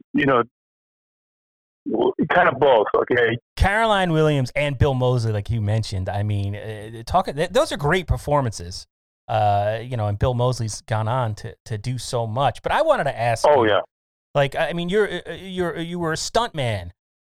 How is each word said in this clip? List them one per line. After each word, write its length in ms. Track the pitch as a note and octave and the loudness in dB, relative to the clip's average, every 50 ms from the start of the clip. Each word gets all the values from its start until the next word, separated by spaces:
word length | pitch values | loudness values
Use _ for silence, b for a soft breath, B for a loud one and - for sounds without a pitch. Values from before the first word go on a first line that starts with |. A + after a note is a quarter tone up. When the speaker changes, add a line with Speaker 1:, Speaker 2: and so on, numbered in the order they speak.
| - _ - | -16 _ 0
Speaker 1:
you 120 | C#3+ C#3+ | 2 2
know, 160 | C#3 C3 A#2 A2+ - _ _ _ _ _ _ _ _ _ _ _ _ _ _ _ _ _ _ _ _ _ _ _ _ _ _ _ - | 4 4 2 2 0 _ _ _ _ _ _ _ _ _ _ _ _ _ _ _ _ _ _ _ _ _ _ _ _ _ _ _ -4
w-, 220 | - - - - - - - - | -2 0 0 0 0 0 -2 2
kind 160 | - F3+ F3+ E3+ | 2 4 4 2
of 100 | C3 B2+ | 2 4
both, 280 | D3 C#3 B2 G#2+ G2+ - - | 4 6 6 6 4 4 2
okay? 440 | - - - B2+ B2 A#2 A#2 A#2 A#2+ _ _ _ | 0 2 2 2 2 2 2 0 -4 _ _ _
Speaker 2:
Caroline 560 | - - F#3+ G3+ A3+ A#3 A3 G#3 G3 F#3 F3 | 2 2 2 4 2 2 2 2 2 2 2
Williams 380 | D#3+ D#3 D#3 D3+ D3 C#3 B2+ - - | 2 4 4 4 4 2 0 -2 -2
and 220 | C#3+ D3 C#3+ C#3 - | -2 -2 -2 0 2
Bill 160 | D3+ C#3+ C3 | 2 2 2
Moseley, 380 | B2 B2+ B2+ B2+ B2+ A2+ A2 | 2 2 2 2 2 0 0
like 180 | G#2 G#2 F#2+ - | -2 -2 -2 -2
you 100 | A#2 A2+ | -2 -2
mentioned, 480 | G#2 G#2 A2 A2+ A2 - G2+ F#2+ F#2+ F#2+ | 0 0 0 0 -2 -2 -4 -4 -4 -4
I 140 | F#2+ G2+ | -2 -2
mean, 340 | G#2 G#2+ G#2 G2+ G2 G2+ G#2 | -2 0 0 -2 -2 -4 -6
uh, 460 | G2+ - A2 G#2+ G#2 G#2 A2+ A2+ A2+ A#2 | -6 -8 -10 -10 -12 -12 -14 -14 -14 -8
talk, 220 | - - F#3 F#3+ | 0 0 0 0
th-, 240 | A3+ C#3+ C#3+ F3 - | 0 -2 -4 -4 0
those 220 | F#3+ C4 D#4+ - | 2 0 0 0
are 40 | - | -2
great 300 | - C#3+ D3 F3+ F#3+ E3 | -2 0 2 2 0 2
performances. 800 | - - - - C#3+ D3 C#3+ C3 A2+ - - E2+ F2 F#2+ - - _ _ _ _ _ _ _ _ - | 0 -2 -2 0 0 0 2 0 0 -4 -6 -12 -12 -12 -14 -16 _ _ _ _ _ _ _ _ -2
Uh, 500 | A2+ G#2+ G#2+ G2+ G2+ G2+ G2+ G#2+ A2+ A2+ | 0 2 4 4 4 2 2 0 -2 -4
you 160 | A#2 B2+ B2+ | -6 -6 -4
know, 120 | A2+ G#2+ G#2 | -4 -2 -2
and 100 | G#2 G2+ | 0 0
Bill 160 | C#3+ C3 B2 | 0 0 2
Moseley's 460 | A#2+ B2 B2+ B2 - A2+ G#2 - - | 2 0 0 0 -2 -6 -6 -8 -10
gone 240 | _ - A2+ G#2+ A2 | _ -6 -4 -2 -2
on 300 | G#2+ B2+ C3 B2 A2 G#2 | -2 -2 -2 -2 -4 -6
to, 180 | - - G2+ - _ _ | -8 -12 -16 -18 _ _
to 120 | - A2+ G2+ | -10 -10 -8
do 200 | - B2 C3 A#2 | -6 -6 -6 -6
so 280 | - - C3 A#2 A#2 | -8 -4 -4 -4 -4
much. 360 | A2 G#2+ C3 C#3+ C#3+ - - | -2 -2 0 0 0 -2 -2
But 100 | - B3+ | -4 -2
I 100 | - B3+ | 0 0
wanted 220 | D#4+ D#4+ C#4 G#3+ D#3+ | 2 2 2 2 0
to 120 | C#3 A2+ | -2 -2
ask 280 | A2 A#2 A#2+ A2+ - - | -2 0 0 0 2 4
Speaker 1:
Oh, 160 | D3+ D3 C3 | 4 6 6
Speaker 2:
you, 80 | A2+ G#2+ | 4 4
Speaker 1:
yeah. 100 | G2+ F2 - _ _ _ _ _ _ _ _ _ - | 2 2 0 _ _ _ _ _ _ _ _ _ 0
Speaker 2:
like, 220 | C#3+ C#3 C3+ - | 0 0 0 0
I 160 | D3 D#3+ D3 | -2 -4 -2
mean, 160 | D#3 E3+ F3 F3 | -2 -4 -4 0
you're, 200 | G3 G#3+ G3+ D#3 | 2 2 2 0
uh, 260 | F3 F3 - - E3+ | -2 -8 -8 -10 -14
you're, 440 | D3+ F#3 F#3+ F#3 F#3 F3 E3 D#3 E3 | -12 -12 -10 -6 -4 -4 -4 -4 -6
you 220 | E3 E3+ F3 F3 | -6 -6 -6 -4
were 100 | E3+ D#3 | -4 -4
a 40 | D#3+ | -4
stuntman 760 | - - - - A3+ A#3+ A3+ - D3+ B2+ A#2 G#2+ F#2 E2+ E2+ - _ _ _ _ _ _ _ | -4 -6 -2 0 0 0 0 -4 -4 -2 -2 -4 -4 -8 -12 -16 _ _ _ _ _ _ _